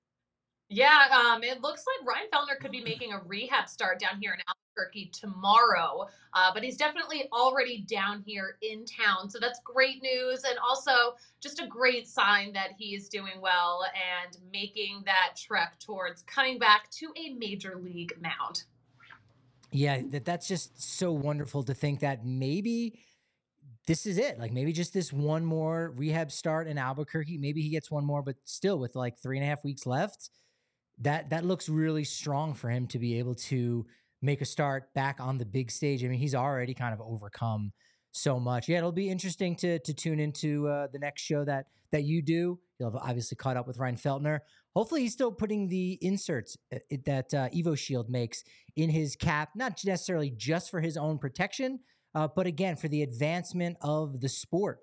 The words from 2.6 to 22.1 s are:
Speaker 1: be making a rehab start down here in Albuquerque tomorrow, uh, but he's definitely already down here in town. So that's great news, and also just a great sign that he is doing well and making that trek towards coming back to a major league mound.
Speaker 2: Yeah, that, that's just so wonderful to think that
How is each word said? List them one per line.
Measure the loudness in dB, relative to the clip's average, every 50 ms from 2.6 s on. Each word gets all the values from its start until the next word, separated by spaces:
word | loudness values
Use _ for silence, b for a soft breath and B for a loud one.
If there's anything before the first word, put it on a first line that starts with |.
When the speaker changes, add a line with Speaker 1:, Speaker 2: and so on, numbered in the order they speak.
| -6 -8
Speaker 1:
be | -8 -6
making | -4 -4 -6 -4 -6 -6
a | -8 -8 -8
rehab | -6 -6 -6 -2 0 2 2 2 0
start | -4 -2 0 0 0 0
down | 0 -2 -2 -2
here | -4 -4
in | -4 -6 -6 -8
Albuquerque | -8 _ _ _ -8 -8 -8 -6 -8 -12 -12 -12
tomorrow, | -12 -12 -10 -10 -6 0 6 8 10 10 10 8 8 6 4 2 0 -2 -6 B B B B B
uh, | B 4 6 6 4
but | 2
he's | -2 -4 0 2
definitely | 2 2 2 0 -4 -4 -4 -4 -4 -2 2
already | 4 4 6 6 4 2 0 0 -6
down | -6 -4 -2 0 0 0 -2 -4 -6
here | -8 -6 -6 -6 -6 -6 -6
in | -6 -6 -6 -8 -10
town. | -10 -2 2 2 4 4 2 0 -6
So | -4 -2
that's | -2 -2 -2 -4
great | -8 0 4 4 4 4 4 0
news, | -2 0 0 0 0 0 -2 -2 0
and | -2 0 0 2
also | 2 2 2 4 6 6 6 6 4 2 b b b b b
just | -14 -10 -8 -8
a | -8
great | -8 -2 2 4 4 4 2 -2 -2
sign | 2 4 6 6 6 6 4 0 -4
that | -4 -4 -4 -6 -10
he | -10 -8 -8
is | -8 -8 -8
doing | -8 -8 -8 -8 -8 -2
well | 2 4 4 4 4 4 2 0 -2 -2 -2 -2 -4 -2 -4 -4 -6
and | -8 -12 -18 -18 -12
making | -8 -8 -8 -6 -6 -6 -6 -6 -6 -4 0
that | 2 4 4 4 2 0
trek | -6 -8 -2 0 0 0 0 -2 -10
towards | -12 -10 -6 -4 -4 -6 -6 -8
coming | -14 -4 0 2 2 2 2 4
back | 6 6 6 6 4 -2
to | -14 -14 -12 -12 -10
a | -10 -10 -10 -8
major | -6 -6 -6 -6 -6 -8 -10 -12 -10 -10
league | -10 -10 -8 -8 -8 -8 -8
mound. | -6 -6 -4 -4 -4 -6 -6 -8 -10 _ _ _ _ _ _ _ B B B B _ _ _ _ _ _ _ _ -10 -4
Speaker 2:
Yeah, | -2 0 2 2 0 0 -2 -4
that, | -6 -6 -4
that's | -4 -4 -4 -4 -4
just | -4 -4 -6 -8 _ -12
so | -12 -8 -4 -2 0 0
wonderful | 0 0 0 -2 -2 -2 -4 -4 -4 -4 -2
to | -2 -4
think | -2 0 -2 0 0
that | 0 -2